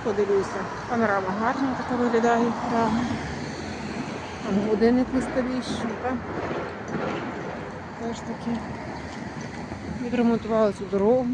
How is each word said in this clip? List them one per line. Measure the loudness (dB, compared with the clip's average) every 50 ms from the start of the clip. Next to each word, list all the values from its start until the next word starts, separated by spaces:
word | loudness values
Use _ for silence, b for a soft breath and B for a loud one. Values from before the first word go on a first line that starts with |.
| 0
Подивлюся. | 0 2 2 2 4 4 2 2 2 -2 -4 -4 -4 -6 -8 -4 -2
Панорама | 0 2 4 4 4 2 2 0 0 0
гарна | 2 0 2 2 0 0 0 -2
така | -2 -2 0
виглядає, | 2 2 4 4 4 6 6 6 6 4 2 2 0 -2 0
Прага. | 2 4 4 4 4 2 2 2 0 -2 -2 -4 -6 -6 -6 -6 -6 -6 -6 -8 -6 -6 -6 -6 -6 -6 -6 -6 -6 -8 -8 -8 -10 -8 -4
Там | 0 2 2 4 4
годинник | 4 6 6 6 6 6 2 2 0
Виставіща, | -2 -2 0 0 0 0 0 0 -2 -2 -4 -4 -4 -4 -4 -4 -4 -4
так? | -4 -4 -4 -4 -6 -6 -4 -4 -4 -4 -4 -4 -6 -8 -8 -8 -6 -4 -4 -2 -2 -2 -4 -4 -6 -6 -6 -8 -8 -8 -8 -8 -10 -10 -10 -10 -10 -10 -6
Теж | -6 -6 -6 -6
таки. | -6 -8 -8 -6 -4 -4 -4 -4 -4 -6 -8 -8 -8 -8 -8 -8 -8 -8 -8 -8 -8 -8 -8 -8 -8 -8 -8 -8 -8 -8 -8 -8 -6 -6 -6 -4 -4
Відремонтували | 0 2 4 4 4 4 2 2 2 4 4 4 4 2
цю | 0 -6
дорогу. | -2 0 4 6 6 6 6 4 2